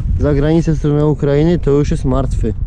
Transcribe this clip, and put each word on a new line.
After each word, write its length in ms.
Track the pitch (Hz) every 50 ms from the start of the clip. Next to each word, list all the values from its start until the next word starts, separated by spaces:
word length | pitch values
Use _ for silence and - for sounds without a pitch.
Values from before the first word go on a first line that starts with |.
| - - - -
za 140 | - 147 151
granicę 380 | 139 147 156 160 170 160 170 156
w 60 | 143
stronę 280 | - 151 147 147 151
Ukrainy, 520 | 151 147 - - 143 143 143 156 170 175 147
to 120 | - 143
już 200 | 139 143 147 147
jest 140 | 165 156 -
martwy. 500 | 139 127 135 139 - - - - 113 101 - -